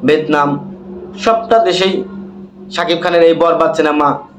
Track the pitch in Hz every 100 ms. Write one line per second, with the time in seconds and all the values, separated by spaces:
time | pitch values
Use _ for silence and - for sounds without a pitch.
0 | 131 156 151 151 143 143 - - - -
1 | - - 226 226 - 226 208 175 190 196
2 | - - - - - - - - 170 170
3 | 175 170 165 165 170 165 160 160 151 151
4 | 147 143 -